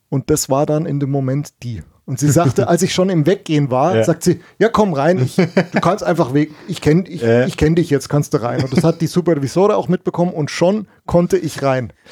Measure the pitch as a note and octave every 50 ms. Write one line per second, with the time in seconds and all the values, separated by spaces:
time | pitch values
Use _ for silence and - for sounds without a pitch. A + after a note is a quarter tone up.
0 | _ - D3 C3+ - - D3+ D3+ - - C3 C#3 D3+ D3+ D3+ D3+ E3 - C#3+ C#3+
1 | C#3+ C3+ C#3 C#3 C3+ C3 C3+ D3 C#3+ - _ - - B2 A2 E2+ - _ _ _
2 | - D#3+ C3 - C#3+ D3 C3 E3+ E3+ C3+ - G3 G3 F#3 F3 E3 F#3 - - F#3
3 | F#3 G3 F#3 D#3+ C#3+ E3 G3+ G3+ - - D#3 D3 C#3+ B2 B2+ B2+ C#3+ F3 F#3+ A2+
4 | A2 E3+ D#3+ E3 - F3+ D#3+ - - - _ - G3+ A3+ A3+ - G#3+ G3 D3+ C3+
5 | C3+ E3+ F#3 B2 B2+ - - - F3 E3 - F#3+ E3+ - - G#3 - E3+ G3 G#3
6 | - F3+ E3+ D#3 D#3 A#2+ C3+ D3 D#3 D3+ - - - - F3 - - D3+ D#3 F3+
7 | F#3 - F3 D3 A#2 A2+ A#2 A#2+ B2+ - - - D#3 D#3 E3 F3 D#3+ - C#3+ C3+
8 | - - D3 D3 C#3 - - B2+ A2 A#2+ B2 B2+ A#2 - - F3+ D#3+ E3 E3 E3
9 | E3+ - - F3+ D#3+ F3 D#3+ C#3+ C#3 A#2+ - E3+ G3 G#3+ G#3 G3 - - F3+ -
10 | - F3+ - - F3 F3+ - E3 C#3+ - - - E3+ F3+ G#3 A3 G3 - _ _
11 | _ - - F3 F3 F3 F#3+ F3+ - C#3+ - - C#3 C3+ C3 B2+ A#2+ G2 - _
12 | _ -